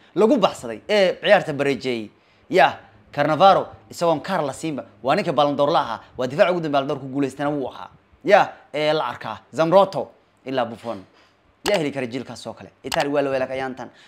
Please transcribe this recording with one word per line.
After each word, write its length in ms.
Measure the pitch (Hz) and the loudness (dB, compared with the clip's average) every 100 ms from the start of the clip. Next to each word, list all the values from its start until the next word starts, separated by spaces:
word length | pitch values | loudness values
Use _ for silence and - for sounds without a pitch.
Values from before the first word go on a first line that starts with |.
| _ 160 | _ 2
lagu 220 | 214 277 | 4 4
baxsaday 440 | 185 - 123 110 - | 2 -2 -10 -10 -2
ee 260 | 208 185 - | 2 2 2
ciyaarta 320 | 165 196 156 | 4 4 4
bareejeeyay. 560 | 139 139 131 131 120 104 _ _ _ - | -2 0 -2 -2 -4 -8 _ _ _ -2
Ya, 300 | 175 156 - - - _ | 4 4 2 -14 -20 _
Cannavaro, 540 | - 147 151 196 165 120 - - | -2 0 6 6 6 2 -10 -16
isagoon 300 | - 170 156 | -4 0 0
kaar 200 | 160 185 | -2 -4
la 100 | 143 | -4
siinba, 300 | 131 160 131 - _ | -6 -8 -8 -10 _
waa 120 | 123 165 | -2 0
ninka 160 | 175 | 0
Ballon 220 | 143 147 139 | 2 2 2
d'Or 140 | 143 | 2
la 100 | 165 | 2
ahaa, 200 | 123 107 - - | 0 -6 -10 -6
waa 100 | 127 | -2
difaaca 240 | 147 175 | 2 2
ugu 100 | 180 | 2
dambeeya 100 | 160 143 | -2 -2
Ballon 60 | 135 | -2
d'Or 120 | 143 | -6
ku 80 | 123 | -6
guuleystana 420 | 135 131 135 147 | -4 -4 -4 -4
wuu 180 | 147 123 | -4 -6
ahaa. 200 | - 92 - _ _ 165 | -10 -18 -20 _ _ 2
Ya, 280 | 196 147 - _ | 4 4 -4 _
ee, 180 | 143 151 | -2 0
la 120 | 156 127 | 0 -2
arkaa. 340 | 117 117 107 _ | -6 -10 -12 _
Zamroto, 560 | 120 165 185 190 143 107 - _ _ 127 | -2 4 4 4 0 -8 -12 _ _ -6
ilaa 200 | 131 113 | -4 -4
Buffon. 380 | 113 117 101 92 _ _ _ _ _ - | -6 -10 -12 -12 _ _ _ _ _ -2
Yaa 80 | 202 | 0
heli 140 | 147 | 0
kara 160 | 139 127 | -4 -6
jiilkaas 400 | 123 117 117 117 | -6 -10 -14 -14
oo 60 | |
kale. 180 | - 95 _ | -14 -18 _
Italy 260 | 135 165 143 | -6 -2 0
waa 120 | 143 | 0
la 80 | 139 | 0
weelak 220 | 135 127 | -2 -4
ayaantan. 380 | 131 131 127 120 - | -6 -8 -10 -14 -18